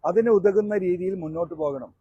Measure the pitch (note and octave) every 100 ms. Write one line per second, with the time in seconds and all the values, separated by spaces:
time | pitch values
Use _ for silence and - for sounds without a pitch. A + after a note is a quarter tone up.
0 | D3+ F#3 A#3 G#3 G3 G3 G#3 G#3 F3+ F3
1 | F#3 F#3+ D#3 D#3+ E3+ D#3+ D3+ C3+ B2 _